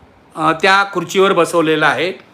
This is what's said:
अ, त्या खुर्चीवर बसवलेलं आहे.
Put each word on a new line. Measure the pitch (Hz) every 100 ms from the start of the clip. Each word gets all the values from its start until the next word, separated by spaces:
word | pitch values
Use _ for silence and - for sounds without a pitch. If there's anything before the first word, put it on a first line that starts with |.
| _ _ _ 170
अ, | 156 165
त्या | 196 196 196
खुर्चीवर | 180 165 196 196
बसवलेलं | 170 160 170 156 156 156
आहे. | 127 175 - -